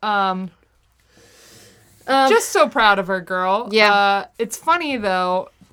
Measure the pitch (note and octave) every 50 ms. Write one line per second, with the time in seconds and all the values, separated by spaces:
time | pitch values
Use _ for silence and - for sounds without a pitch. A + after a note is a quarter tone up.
0 | - G#3+ G#3 G3+ G3 F#3+ F#3 F#3 F#3+ F3+ - _ _ _ _ _ _ _ _ _
1 | _ _ _ _ _ _ _ _ - - - - - - _ _ _ _ _ _
2 | _ - C4+ C4+ C4+ C4 G#4+ A4+ A4+ - - G4 D#4 - - C#4 A3+ G#3+ G3+ G3
3 | F#3+ F3 F#3+ F#3+ F3+ - F#3+ F#3 F#3 F#3 F#3+ G#3 A#3+ G#3 G3+ A3 G#3+ G#3 G3+ G3+
4 | G3+ G3+ G3 G3 F#3 - _ - A#3 - - - - D#4+ E4 F4 E4+ D4 C#4 B3
5 | G#3 G3+ F#3 F#3 F#3 F#3 F#3 F#3 - - - _ _ _